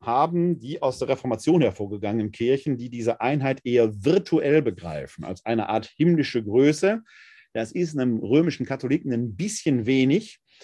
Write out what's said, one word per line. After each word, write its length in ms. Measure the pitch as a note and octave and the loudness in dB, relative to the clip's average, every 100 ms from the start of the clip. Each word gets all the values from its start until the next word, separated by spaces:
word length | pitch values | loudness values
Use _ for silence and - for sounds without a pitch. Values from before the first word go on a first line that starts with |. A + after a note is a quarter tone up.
haben 580 | A#2 B2 D#3+ E3+ F3 D3+ | -2 0 2 2 0 -2
die 220 | A#2 D3+ | -6 -6
aus 160 | C#3 B2 | -4 -2
der 120 | B2+ | -2
Reformation 520 | C3 B2+ A2 - F3 | -2 -2 -2 2 4
hervorgegangenen 680 | A#2 F#2+ G2+ G#2 G#2 A2+ G#2+ | 4 0 -6 -6 -4 -2 -2
Kirchen, 460 | - A#2 C#3 D3+ B2 | -2 0 0 0 -4
die 120 | B2 | -6
diese 320 | A#2+ A#2 A2+ | -4 -2 0
Einheit 400 | A#2+ D3 C3+ C3+ | 0 0 -2 -4
eher 400 | B2+ A#2+ A2+ G#2 | 0 4 2 2
virtuell 600 | A#2 F#3 - E3 C#3+ D3+ | 2 2 2 0 2 2
begreifen, 600 | A#2+ F2 E2+ D2+ C2 - | 2 -4 -6 -8 -10 -12
als 220 | - F#2+ A2 | -12 -8 -4
eine 240 | A#2 G#2 | -2 0
Art 160 | A2 - - | -2 -2 0
himmlische 480 | E3 E3 C3 A#2+ | 2 4 0 -4
Größe. 600 | G#2 A2+ C#3+ D3+ F#3+ A3+ A3 - - - _ | 0 4 4 4 0 0 -6 -20 -20 -20 _
Das 180 | A2 A2+ | -8 -6
ist 260 | - E3+ D3+ | -4 -4 -2
einem 200 | B2+ A2+ | 0 0
römischen 480 | G2+ C#3+ E3+ - A#2+ | 2 2 2 -2 -6
Katholiken 480 | C3+ B2 D3 C#3 | -6 -2 -2 -2
ein 220 | A#2 A#2+ G2 | -4 -4 -6
bisschen 500 | G3+ - D#3+ B2+ A2 | -8 -4 0 0 2
wenig, 540 | C3+ C3 F3 - - _ _ | 2 4 2 -2 -14 _ _